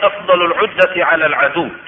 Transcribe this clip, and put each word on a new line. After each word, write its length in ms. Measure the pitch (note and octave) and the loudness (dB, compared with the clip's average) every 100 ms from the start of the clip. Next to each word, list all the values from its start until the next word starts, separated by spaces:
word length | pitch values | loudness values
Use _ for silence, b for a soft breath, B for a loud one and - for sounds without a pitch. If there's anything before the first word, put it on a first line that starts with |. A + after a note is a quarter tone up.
أفضل 380 | G3 - F3+ F3+ | -2 -2 0 2
العدة 640 | F3 E3+ G#3 F3 F3+ F3 | 2 0 -2 2 0 2
على 220 | D3+ D#3+ D#3 | 0 2 0
العدو 420 | C3 C#3 E3 C#3 - | 0 -2 -2 -6 -8